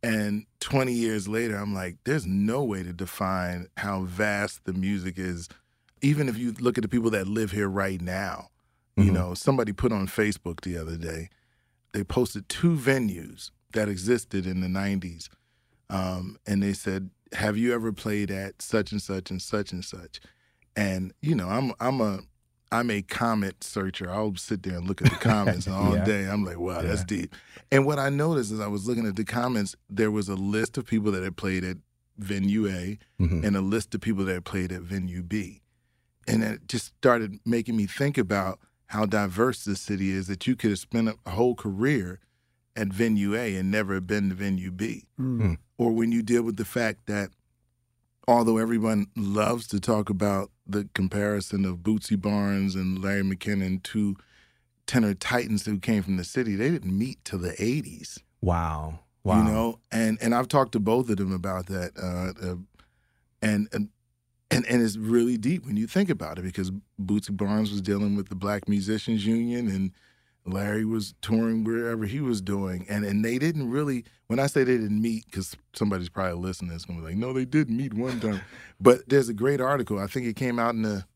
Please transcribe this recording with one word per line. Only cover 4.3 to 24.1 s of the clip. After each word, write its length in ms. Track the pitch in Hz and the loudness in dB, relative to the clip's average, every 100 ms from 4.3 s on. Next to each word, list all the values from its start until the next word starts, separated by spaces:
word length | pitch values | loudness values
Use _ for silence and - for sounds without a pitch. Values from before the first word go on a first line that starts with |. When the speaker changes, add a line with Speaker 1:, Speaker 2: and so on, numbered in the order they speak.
| 101 104 - - | 0 -2 -4 -6
Speaker 1:
the 80 | |
music 440 | 95 95 101 92 90 | -2 0 -2 -4 -6
is." 300 | 92 87 87 - _ _ _ _ | -6 -6 -10 -18 _ _ _ _
Even 260 | 139 147 139 | 2 2 2
if 100 | 110 | 0
you 140 | 120 110 | -4 0
look 180 | 123 120 | 0 2
at 40 | |
the 80 | 110 | 0
people 200 | 123 113 | 2 2
that 160 | 107 95 | 2 0
live 220 | 107 110 | -2 0
here 180 | 101 101 | 0 0
right 320 | 95 98 95 | 0 -2 -2
now, 480 | 87 92 98 - - _ _ _ _ - | -4 -4 -4 -8 -12 _ _ _ _ 4
you 80 | 95 | 6
Speaker 2:
Mm-hmm. 80 | |
Speaker 1:
know, 200 | 95 90 87 | 6 0 0
somebody 360 | - 135 107 | 2 2 2
put 220 | 98 127 | 2 0
on 120 | 107 95 | 2 -2
Facebook 540 | - 104 101 - 80 | 0 0 0 -6 -8
the 140 | - 87 | -6 -6
other 200 | 80 82 | -6 -6
day, 320 | 82 82 85 _ _ _ _ _ _ | -6 -8 -10 _ _ _ _ _ _
they 100 | 110 | -4
posted 460 | 101 - 120 104 95 | -2 0 0 -2 -10
two 260 | - 170 160 | 0 2 4
venues 760 | 123 135 113 90 82 90 - _ _ | 2 2 2 -2 -10 -14 -18 _ _
that 160 | 113 107 | -2 -2
existed 580 | 98 92 120 - 98 92 | -2 2 2 2 -4 -2
in 140 | 92 | -2
the 100 | 90 | -2
nineties. 600 | 92 101 98 90 82 - _ _ _ _ _ _ | -2 -2 -2 -4 -12 -18 _ _ _ _ _ _
Um, 480 | 98 92 92 92 104 - | -4 -4 -4 -8 -10 -2
and 160 | 101 | 2
they 120 | 101 | 2
said, 360 | 98 - 95 95 _ _ | 0 -2 -4 -6 _ _
"Have 240 | - 107 104 | -4 -2 2
you 160 | 120 | 2
ever 200 | 120 113 | 2 -2
played 380 | 98 110 104 101 | -4 -2 -2 -2
at 300 | 98 98 - | -4 -6 -10
such 300 | - 110 101 | -2 0 0
and 100 | 104 | -4
such 300 | - 95 92 | -4 -6 -4
and 100 | 92 | -8
such 300 | - 107 98 | -4 -4 -4
and 120 | 92 - | -6 -10
such?" 340 | 92 87 - - _ _ _ _ - | -14 -16 -20 -20 _ _ _ _ 0
And, 380 | 101 92 92 - | 0 0 -4 -4
you 140 | 147 151 | 0 0
know, 140 | 90 | 2
I'm, 240 | 110 135 - | 0 0 0
I'm 180 | 120 135 | 0 2
a 200 | 107 95 92 _ _ _ _ | 0 0 -8 _ _ _ _
I'm 180 | 117 117 | 0 2
a 100 | 104 | 0
comment 640 | 95 - 117 110 98 - | -2 0 2 2 0 -4
searcher. 480 | - - 95 - 90 | -8 -4 -4 -4 -4